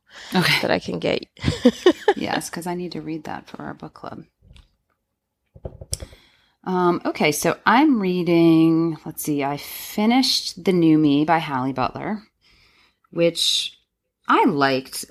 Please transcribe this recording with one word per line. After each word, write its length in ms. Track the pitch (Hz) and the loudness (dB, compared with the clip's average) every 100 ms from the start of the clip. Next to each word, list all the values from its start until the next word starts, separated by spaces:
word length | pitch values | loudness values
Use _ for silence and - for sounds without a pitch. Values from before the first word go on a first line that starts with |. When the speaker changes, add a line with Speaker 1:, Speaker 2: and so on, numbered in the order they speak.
| _ - - | _ -20 -4
Speaker 1:
Okay. 260 | 185 160 147 | 0 0 0
Speaker 2:
that 80 | - | 0
I 80 | 175 | -2
can 200 | - 170 | -4 -6
get 280 | 170 - - - - - 247 | -4 -4 -6 -6 -4 2 2
<laughs> 460 | - 370 - - - | 4 0 0 -2 -2
Speaker 1:
Yes, 340 | - - - | -4 -6 -8
'cause 160 | 180 175 | -10 -8
I 80 | |
need 180 | 175 180 | -8 -8
to 80 | 160 | -10
read 240 | 156 160 | -10 -10
that 220 | - - - | -10 -14 -16
for 140 | - | -14
our 100 | 147 | -14
book 200 | 151 156 | -14 -18
club. 300 | - - - - _ _ - _ _ _ _ _ _ _ _ _ - - - - - - - _ _ _ _ | -16 -16 -16 -20 _ _ -20 _ _ _ _ _ _ _ _ _ -18 -18 -16 -12 -12 -12 -20 _ _ _ _
Um, 360 | 185 180 175 175 | -4 0 2 0
okay, 260 | - - 156 | -4 0 0
so 260 | 143 170 - | 2 -2 0
I'm 360 | - 233 311 233 | 2 4 4 2
reading, 960 | 185 180 170 170 165 160 160 160 165 156 160 | 0 -2 2 6 6 6 6 4 0 -4 -12
let's 160 | - | -10
see, 220 | - 143 | -4 -4
I 120 | 139 143 | -4 -6
finished 1080 | - - - - 214 254 247 - - - | -10 -16 -10 -2 2 2 2 -2 -4 -4
The 80 | 196 | 0
New 260 | 180 160 156 | 4 6 6
Me 260 | 151 143 | 4 4
by 140 | 156 165 | 2 0
Hallie 340 | 151 131 135 | 0 -4 -4
Butler, 500 | 131 123 131 143 208 _ _ _ _ _ _ _ _ _ | -2 -4 -4 -8 -8 _ _ _ _ _ _ _ _ _
which 680 | 170 170 165 - - - - _ _ _ _ - | 0 0 0 -2 -2 -6 -12 _ _ _ _ 0
I 160 | 330 339 | 2 4
liked. 580 | 143 135 131 131 - - | 2 2 0 -4 -14 -14